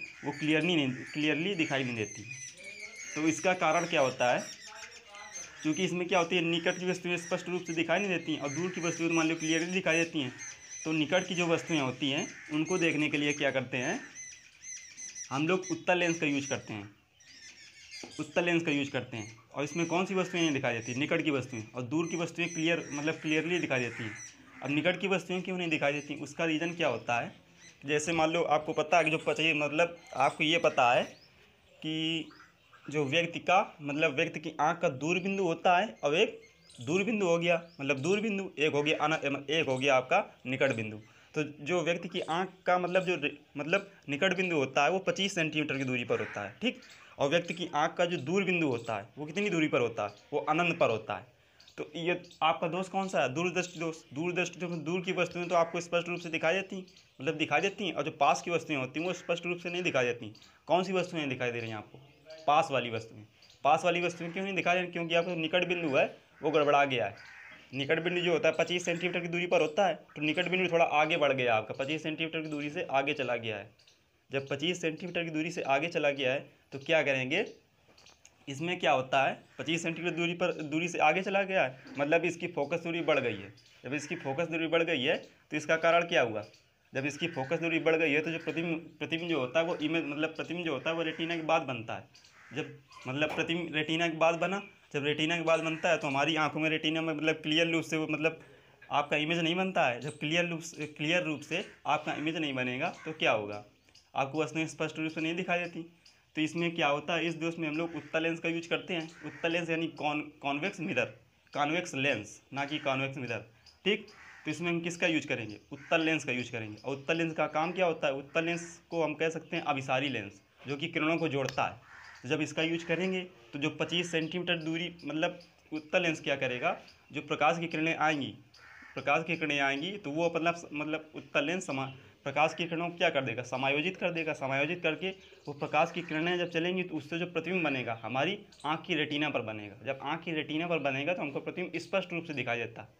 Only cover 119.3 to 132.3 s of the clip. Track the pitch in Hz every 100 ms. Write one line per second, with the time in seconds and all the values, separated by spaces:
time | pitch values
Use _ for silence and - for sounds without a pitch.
119.3 | 160 - 165 151 139 135 131 143 120 101
120.3 | - _ _ 123 139 165 160 156 165 160
121.3 | 139 131 - 104 - - - - - 127
122.3 | 143 147 160 160 170 170 165 190 185 180
123.3 | - - 143 151 143 156 165 175 165 160
124.3 | 180 175 170 156 160 175 170 143 151 175
125.3 | 175 - _ - 156 151 190 170 156 156
126.3 | 139 135 123 156 214 - - - 135 147
127.3 | 151 147 170 165 151 160 160 151 151 -
128.3 | 104 - - - - - - 131 156 160
129.3 | 165 160 143 139 139 170 202 151 151 170
130.3 | 170 165 165 - 147 151 156 - 151 131
131.3 | 156 143 185 185 135 135 - - - 143